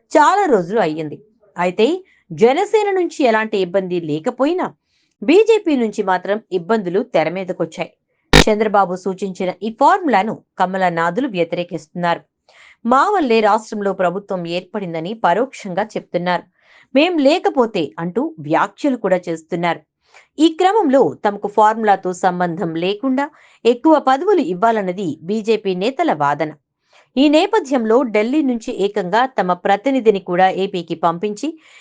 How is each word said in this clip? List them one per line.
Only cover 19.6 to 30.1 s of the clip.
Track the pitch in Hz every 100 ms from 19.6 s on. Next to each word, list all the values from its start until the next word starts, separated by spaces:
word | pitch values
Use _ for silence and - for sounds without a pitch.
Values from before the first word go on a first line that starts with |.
| 170 160 _ _ _ - _ -
ఈ | 330
క్రమంలో | 320 381 427 320 269 175 - 208
తమకు | 202 196
ఫార్ములాతో | 214 214 220 214 190 185
సంబంధం | 180 185 180 175 165 175 160
లేకుండా | 180 208 269 262 294 - _ _ 226
ఎక్కువ | 240 320 294 269
పదవులు | 269 370 381
ఇవ్వాలన్నది | 170 180 226 220 190 180 175 -
బీజేపీ | 165 220 208 214 196 180
నేతల | 214 262 330
వాదన. | 156 143 147 156 151 _ _ _ _ _ 247
ఈ | 294
నేపథ్యంలో | 302 392 427 269 269 220 233
ఢిల్లీ | 254 214 226 311
నుంచి | 269 233 247 220
ఏకంగా | 202 208 180 214 262
తమ | - 180
ప్రతినిధిని | 175 196 202 269 262 220